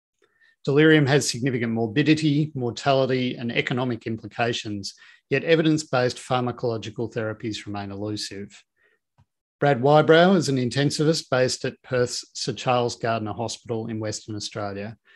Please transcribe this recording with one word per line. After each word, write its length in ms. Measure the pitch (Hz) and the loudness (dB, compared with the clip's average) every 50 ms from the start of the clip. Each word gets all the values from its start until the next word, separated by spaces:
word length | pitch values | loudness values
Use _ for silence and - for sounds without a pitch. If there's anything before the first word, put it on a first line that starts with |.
| _ _ _ _ _ _ _ _ _ _ _ _ - | _ _ _ _ _ _ _ _ _ _ _ _ -2
Delirium 400 | 147 135 147 156 160 156 156 143 | 0 4 6 6 8 8 6 6
has 240 | 127 147 143 - - | 6 4 2 2 0
significant 420 | - 120 117 139 120 113 117 117 | -4 -4 -4 -2 -2 -2 -2 -2
morbidity, 800 | 113 113 117 110 104 147 139 143 156 147 156 151 143 147 156 151 - | -2 -2 -2 -2 0 0 2 2 2 2 2 0 0 0 0 -2 -4
mortality, 800 | 131 123 120 110 - - 143 135 135 131 123 135 131 127 123 131 - | -6 -6 -6 -6 -2 0 2 2 2 2 2 0 -2 -2 -4 -6 -6
and 160 | 123 117 120 | -6 -6 -2
economic 520 | 143 147 - - 123 131 127 117 113 - | -2 -2 -2 -2 -2 -2 -2 -4 -6 -6
implications, 880 | 117 113 107 - 101 - - 120 120 120 - - 110 104 101 95 - - _ - - - _ _ - | -8 -8 -8 -10 -10 -4 -4 -2 -2 -2 -4 -6 -8 -8 -8 -10 -12 -14 _ -20 -20 -20 _ _ -2
yet 160 | 139 135 - | -2 0 2
evidence-based 720 | 165 165 160 160 160 151 156 156 - - 127 123 127 120 - | 2 2 4 4 4 2 0 0 -2 0 0 0 0 -2 -4
pharmacological 960 | - - 131 127 123 123 120 - - 120 113 110 101 113 107 - 117 107 - | -6 -2 -2 0 0 -2 -4 -4 -4 -4 -4 -4 -6 -10 -8 -8 -8 -6 -6
therapies 520 | 123 110 107 107 107 - 110 104 - - | -6 -6 -6 -6 -8 -8 -8 -8 -8 -10
remain 240 | 104 101 104 101 101 | -10 -10 -8 -8 -10
elusive. 600 | 101 98 107 107 107 107 - - 101 98 101 101 - - _ _ _ _ _ _ _ _ _ _ _ _ _ _ _ _ _ _ _ - | -10 -8 -8 -6 -6 -6 -8 -10 -10 -12 -14 -16 -18 -20 _ _ _ _ _ _ _ _ _ _ _ _ _ _ _ _ _ _ _ 0
Brad 200 | 143 143 143 117 | 2 2 2 4
Whybrow 540 | 123 143 147 151 139 131 160 165 175 185 202 | 4 6 6 6 8 8 8 8 8 6 6
is 140 | 170 135 135 | 4 2 0
an 80 | 135 127 | 0 0
intensivist 720 | 127 120 - 135 143 147 143 - 151 156 165 151 - - | -2 -2 0 0 0 0 0 0 0 0 0 0 -2 -2
based 320 | 135 127 127 127 - - - | 0 2 2 2 0 -4 -6
at 180 | 127 113 - _ | -8 -10 -10 _
Perth's 420 | - 131 123 123 120 - - - - - | -4 0 0 0 0 -2 -6 -10 -10 -10
Sir 180 | - - 147 | -10 -6 -6
Charles 480 | 110 - - 131 123 123 120 120 - - | -6 -6 -2 0 0 2 0 0 -2 -4
Gairdner 340 | - 117 113 113 107 107 101 | -4 -2 -2 -2 -4 -6 -6
Hospital 540 | 107 120 - - - - - 120 110 113 117 | -6 -6 -8 -8 -10 -10 -8 -6 -6 -6 -6
in 140 | 113 110 | -8 -6
Western 340 | 110 107 107 - - - 107 | -6 -6 -8 -8 -10 -10 -10
Australia, 640 | 104 104 - - 113 104 101 98 98 101 110 117 - _ _ _ | -10 -10 -10 -8 -8 -8 -8 -8 -8 -10 -12 -12 -16 _ _ _